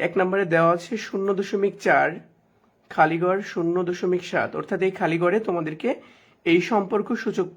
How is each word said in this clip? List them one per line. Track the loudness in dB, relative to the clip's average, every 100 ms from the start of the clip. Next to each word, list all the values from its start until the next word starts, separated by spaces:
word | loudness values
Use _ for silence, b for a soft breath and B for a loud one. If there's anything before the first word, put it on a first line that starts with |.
| -2
এক | 0
নম্বরে | 0 0
দেওয়া | 2 4 4
আছে | 2 -2 -8
শূন্য | -6 -4 -2
দশমিক | -2 -2 0 -2 0
চার, | 2 4 2 -2 -14 _ _ _ _ _ _
খালিঘর | 2 2 4 0 0
শূন্য | -2 -2 0 0
দশমিক | -2 -2 0 -2
সাত, | 0 -2 -2 -4
অর্থাৎ | -4 -2
এই | -2
খালিঘরে | 0 -2 2 2 2
তোমাদেরকে | 0 -2 -4 -4 -4 -4 B B B B
এই | 2 2
সম্পর্ক | 4 0 0 -2 -2
সূচক | -4 -4 -2 -4